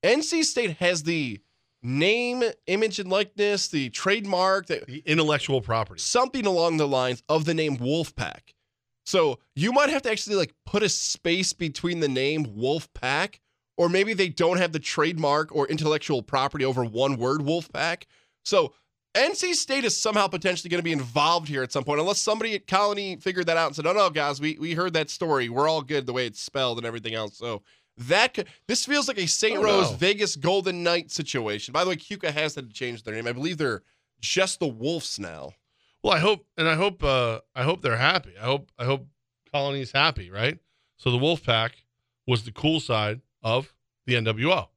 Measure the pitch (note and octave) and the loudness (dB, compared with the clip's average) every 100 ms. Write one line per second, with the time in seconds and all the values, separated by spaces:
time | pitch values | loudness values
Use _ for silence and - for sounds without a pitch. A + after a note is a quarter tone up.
0 | E3+ C4 D#4 E4 D#4 - A3+ D#3 F3 F3+ | 4 2 2 0 0 0 -2 0 0 0
1 | D3+ E3+ C3+ G2 _ _ _ _ A#2+ C3+ | 0 -2 -2 -8 _ _ _ _ -4 2
2 | E3+ A3+ A#3+ B3 A#3 - - F#3+ A3 G3 | 2 2 0 0 -2 -2 -2 0 0 -2
3 | F#3 F#3+ G3+ G3+ G#3 G3+ - D#3 C3 - | -2 0 -2 0 0 0 -2 -2 -4 -4
4 | F#3 G#3 G3 F3+ F#3 F#3+ F#3+ D3+ - C3 | 0 0 0 2 2 2 0 -6 -6 -12
5 | - D#3 D#3 D3 - C3+ G#2+ A2+ G#2 F2+ | 0 2 4 2 2 -2 0 -2 -2 -6
6 | - A#3+ C4 C4 G3+ F3+ E3+ E3 D3 C#3 | 0 2 2 0 2 4 4 2 2 2
7 | B2+ B2 - D#3 D#3 D#3+ D#3 C3+ B2 D#3+ | 2 -2 0 2 2 0 0 0 0 0
8 | D#3 - G2 - _ _ _ _ _ _ | -2 -6 -8 -8 _ _ _ _ _ _
9 | - F#3+ D#3+ A#2+ _ - F#3 B3+ C#4+ C#4+ | 0 2 4 0 _ -2 2 4 4 2
10 | B3+ G#3+ - G3+ F3 _ - G3+ G#3 - | 0 -2 -2 0 -2 _ -4 0 0 0
11 | - - E3+ F3 F#3 - E3 C#3 E3+ F3 | -4 -4 0 0 0 -2 -6 -4 -4 -2
12 | D3+ C3 C3+ D#3 C#3 G#2 B2 D#3 - - | 0 0 0 0 -4 -2 0 -2 -4 -6
13 | B2+ C#3+ F#3+ - _ _ _ - E3+ F#3 | -2 0 -2 -6 _ _ _ 0 2 4
14 | G3+ G#3 F#3 - E3+ F3+ F3 D#3 - - | 2 0 -2 2 2 2 0 -2 -6 0
15 | D#3 E3 D3 D3 D#3 D3+ F3 D#3 D#3+ D3+ | 0 0 2 2 0 0 0 0 0 0
16 | - C3+ A2 C3+ C#3 D3+ C3 B2+ A#2+ G#2+ | 0 -2 0 0 0 0 0 0 -2 0
17 | C#3 C3 A#2+ D3+ D3 E3+ D#3+ - D#3 F3 | 0 2 0 0 0 -2 -2 -4 -4 -4
18 | - _ _ _ - G3+ D#3 _ _ _ | -10 _ _ _ 2 2 2 _ _ _
19 | _ - C#4+ D#4 F4+ F4 - C4+ A#3+ - | _ 2 2 2 -2 -2 0 0 0 0
20 | A3 G#3+ G3 F#3 F#3 F3 F3+ F3 E3+ D#3 | 0 2 0 0 -2 -2 -2 -2 0 -2
21 | B2 A#2 D3 E3+ D3+ C#3 B2+ C#3+ B2+ D3 | -2 2 4 2 0 -6 -2 -4 -2 0
22 | E3+ G3+ - A3 A3 G3+ - F#3+ G#3 G#3 | 0 0 0 0 -2 -4 0 2 2 0
23 | G3 F3+ G3 F#3 E3+ E3 D#3+ C#3+ D3+ G3 | -6 -6 -4 -2 0 2 0 0 0 2
24 | F#3+ D#3 D3 C#3 D3+ - D#3+ E3 F3+ D#3+ | 2 2 -2 -2 -4 -4 -6 -2 -2 -2
25 | D3+ - E3+ C#3+ B2 A#2 D3+ D#3+ C3 D3 | -2 -4 0 0 0 2 2 2 -2 -4
26 | B2+ B2+ B2 G#2+ - C#3 B2+ A#2 A#2 A#2 | -2 -2 -4 -6 -8 -2 -2 -2 -6 -6
27 | A2 A2 G#2+ - A#2+ G#2+ _ _ _ - | -6 -6 -6 -8 -8 -8 _ _ _ -16
28 | B2 F3+ B3+ - F3+ - - - - D4 | 0 4 4 0 -10 -12 -4 -4 0 0
29 | C4+ G#3 E3+ - A3 G#3+ G#3 G3 E3+ G#2 | 0 -2 -2 0 0 2 2 4 2 2
30 | F3 G#3 G3+ D3 D#3 G3 F#3 F3+ E3+ F3 | 0 2 -2 0 2 2 0 -2 0 0
31 | E3 - D3 C3+ A2 G#2 - C#3 F3+ F3 | -2 -8 -4 -4 -2 -4 -2 0 0 -2
32 | - G3+ E3+ D3 D3+ D3 B2 G#2 B2+ A#2 | -8 -6 -4 -2 -4 -4 -14 -8 -8 -8
33 | A2 G#2+ A#2 A#2+ D3+ E3+ C#3+ G#2 _ _ | -8 -6 -6 -4 -4 -2 -2 -4 _ _
34 | _ _ - F3+ F#3 - D#3 A2+ B2+ E3+ | _ _ -2 0 0 0 -4 -2 -4 -4
35 | - - F#2+ D#2+ C#2 - _ _ _ _ | -6 -8 -10 -10 -14 -16 _ _ _ _
36 | G#3 F3+ F#3 G#3 _ - D#3+ D#3 G3+ F#3 | 0 2 4 0 _ -2 0 2 0 0
37 | D3 C3 A#2+ A2+ _ - C3 F3+ C3+ A2+ | 2 2 2 -2 _ -2 -2 0 0 2
38 | C3+ F3+ - F2+ A2+ C#3+ C#3 _ B2 C3+ | 2 2 -2 -8 -2 -2 -4 _ -2 -2
39 | C3 _ _ _ _ D3 C#3 C#3 B2+ C#3 | -4 _ _ _ _ -4 -2 -4 -2 2
40 | D#3 - F2 F#2+ A#2+ E3+ _ _ _ _ | 2 0 -10 -2 -2 -2 _ _ _ _
41 | - A#2+ C#3+ D#3+ - A2+ A2+ - _ _ | 0 2 2 2 2 2 0 -6 _ _
42 | _ _ - B2 A2+ G#2 D3+ D#3+ - A2+ | _ _ 0 0 -2 -2 0 0 0 0
43 | G#2 A2+ _ _ A2+ A#2+ C#3+ _ _ _ | 0 -4 _ _ -2 -2 -2 _ _ _
44 | - A#2+ A2 A2 C#3 F3+ - | -2 0 0 0 2 0 -2